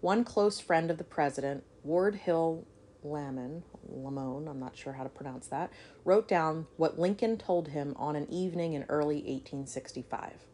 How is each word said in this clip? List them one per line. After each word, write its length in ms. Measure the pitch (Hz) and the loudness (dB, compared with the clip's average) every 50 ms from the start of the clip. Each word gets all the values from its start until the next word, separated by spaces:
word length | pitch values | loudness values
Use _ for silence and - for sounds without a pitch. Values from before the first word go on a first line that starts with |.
One 240 | - 175 196 220 240 | 4 4 4 4 4
close 360 | - - 220 208 208 202 - | 2 4 4 4 4 4 0
friend 300 | - - 175 165 165 165 | 0 2 4 4 4 2
of 80 | 165 160 | 0 -2
the 60 | 175 | -4
president, 600 | - - - 151 143 139 - 135 139 143 139 - - - - | -8 0 0 0 0 0 0 -2 -2 -4 -4 -8 -14 -20 -14
Ward 320 | - 143 160 175 185 208 208 | -4 0 2 4 4 4 2
Hill 520 | 196 - - 170 165 165 165 160 165 - - - - - - - - | 0 0 2 2 4 4 2 0 -2 -8 -14 -20 -20 -20 -20 -20 -14
Lamon, 600 | - 147 147 147 147 139 131 131 123 127 151 170 175 - - - - - | -10 -6 -6 -6 -4 -6 -6 -6 -6 -8 -8 -10 -12 -14 -20 -18 -16 -12
Lamon, 600 | - 131 131 135 139 139 135 131 127 139 151 156 | -12 -10 -8 -6 -6 -6 -6 -6 -6 -6 -8 -8
I'm 120 | 143 135 | -8 -8
not 160 | 131 127 - | -10 -10 -12
sure 180 | - - 139 135 | -12 -12 -12 -10
how 80 | 135 | -8
to 60 | 131 135 | -10 -10
pronounce 380 | - - 139 139 127 127 - - | -10 -10 -12 -10 -10 -10 -10 -8
that, 240 | - 139 170 - - - - - - - - | -6 -4 -4 -6 -8 -14 -20 -20 -20 -6 4
wrote 220 | 170 190 214 220 - | 6 6 6 6 6
down 380 | 196 175 160 156 156 160 160 - - | 4 4 4 2 0 -2 -4 -8 0
what 220 | - 165 156 - - | 2 2 2 4 2
Lincoln 380 | 170 180 208 202 - 226 226 | 2 2 2 2 2 0 0
told 320 | 214 - - 185 175 156 151 | 0 0 2 2 2 2 0
him 260 | 143 151 143 143 139 | -4 -4 -4 -4 -4
on 200 | - - 147 151 | -4 -2 -2 -2
an 140 | 147 147 - | -2 -4 -4
evening 420 | - 180 185 185 165 175 170 165 | -2 -2 -2 -2 0 -2 -2 0
in 120 | 160 143 139 - | -2 -2 -2 0
early 380 | 143 151 147 151 151 147 - - | 0 2 2 2 0 0 -2 -4
eighteen 380 | 135 131 - - - 139 139 | -6 -6 -6 -8 -8 -8 -8
sixty-five. 800 | 135 - 131 127 - - 123 123 - - - - - - - - - | -6 -8 -10 -10 -8 -10 -10 -8 -8 -8 -8 -8 -10 -12 -16 -20 -20